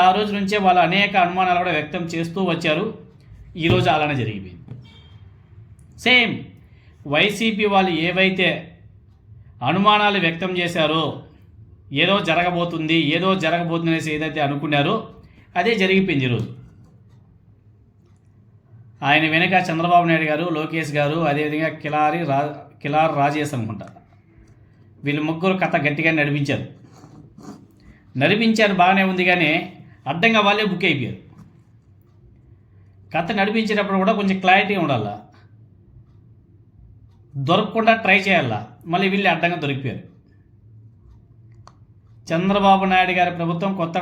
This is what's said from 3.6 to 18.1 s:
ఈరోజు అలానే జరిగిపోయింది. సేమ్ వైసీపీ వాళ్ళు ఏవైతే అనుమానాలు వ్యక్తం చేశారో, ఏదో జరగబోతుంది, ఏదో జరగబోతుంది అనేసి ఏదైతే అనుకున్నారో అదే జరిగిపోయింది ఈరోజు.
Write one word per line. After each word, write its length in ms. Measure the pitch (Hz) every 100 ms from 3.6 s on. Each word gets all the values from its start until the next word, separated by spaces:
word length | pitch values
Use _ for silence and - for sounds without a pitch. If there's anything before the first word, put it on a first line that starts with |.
ఈరోజు 240 | 160 180 180
అలానే 260 | 151 151 135
జరిగిపోయింది. 440 | 110 98 92 - - - - - - - - - - - - - - -
సేమ్ 300 | 233 247 226 131 - - - - - - 143
వైసీపీ 520 | 151 202 196 226 214 208
వాళ్ళు 180 | 196 185 160 170
ఏవైతే 420 | 180 190 185 175 147 - - - - - - - - - - 123
అనుమానాలు 520 | 180 208 208 208 202 165
వ్యక్తం 260 | 165 185 180
చేశారో, 420 | 175 170 151 160 147 - - - - - - - - 139
ఏదో 120 | 175 202 165
జరగబోతుంది, 680 | 160 175 170 170 165 156 165 143 165
ఏదో 140 | 190 190 160
జరగబోతుంది 460 | 170 170 165 165
అనేసి 200 | 160 160 151
ఏదైతే 240 | 156 151 139
అనుకున్నారో 480 | 143 156 147 151 220 - - - - - 175
అదే 140 | 185 208
జరిగిపోయింది 440 | 190 190 190 139 127
ఈరోజు. 200 | 110 - - - - - _ _ - _ _ _ _ _ _ _ _ _